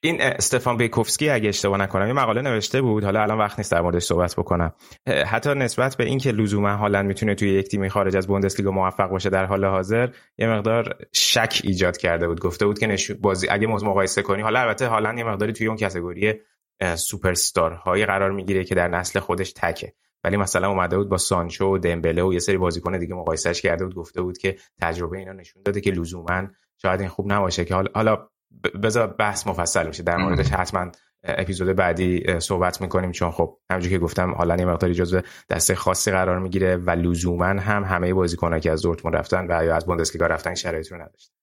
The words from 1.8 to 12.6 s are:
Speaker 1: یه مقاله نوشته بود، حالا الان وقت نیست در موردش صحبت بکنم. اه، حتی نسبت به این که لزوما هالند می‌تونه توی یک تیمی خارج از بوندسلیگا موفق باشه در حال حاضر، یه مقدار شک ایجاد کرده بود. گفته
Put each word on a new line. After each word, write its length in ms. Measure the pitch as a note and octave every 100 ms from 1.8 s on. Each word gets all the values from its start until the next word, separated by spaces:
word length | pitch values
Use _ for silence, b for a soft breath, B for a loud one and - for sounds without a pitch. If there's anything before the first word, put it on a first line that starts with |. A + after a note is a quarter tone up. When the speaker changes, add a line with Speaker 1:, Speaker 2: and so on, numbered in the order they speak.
| G2 F#2+ G2+
Speaker 1:
یه 60 |
مقاله 280 | C3+ A#2+ A2
نوشته 400 | C#3 A2+ G#2 C3+
بود، 220 | C3 G#2+
حالا 180 | G2+ G#2
الان 160 | G#2+ G#2+
وقت 220 | G#2 -
نیست 120 | G2+
در 100 | E2+
موردش 220 | F2 F2
صحبت 320 | E2+ E2+ F2 -
بکنم. 380 | E2+ F2 E2 - B B -
اه، 180 | C#2
حتی 300 | C#2+ A2+ D3
نسبت 440 | C#3 B2 - C3 C3
به 80 | B2+
این 140 | C3+
که 120 | C3+
لزوما 440 | G#2+ G#2+ G2+ G2+ G2+
هالند 300 | G#2 G2+ G2
می‌تونه 300 | F#2+ G#2+ G2+
توی 140 | G2+
یک 180 | G2 G2
تیمی 220 | G#2 F#2+
خارج 260 | G2 F#2+ F#2+
از 120 | F2+
بوندسلیگا 440 | G2 G2 F#2+ G2
موفق 380 | F#2+ F#2 - F#2+
باشه 200 | F#2 F#2+
در 160 | F#2+ F#2+
حال 200 | G2 G2
حاضر، 440 | F#2+ F#2 A2+ B2 B B -
یه 100 | A2+
مقدار 500 | A2 G#2 A2+ A2+ - -
شک 480 | - - - A2+ -
ایجاد 340 | - F2+ F2+ F2
کرده 300 | F2+ E2 E2+
بود. 120 | E2+
گفته 260 | F2+ E2+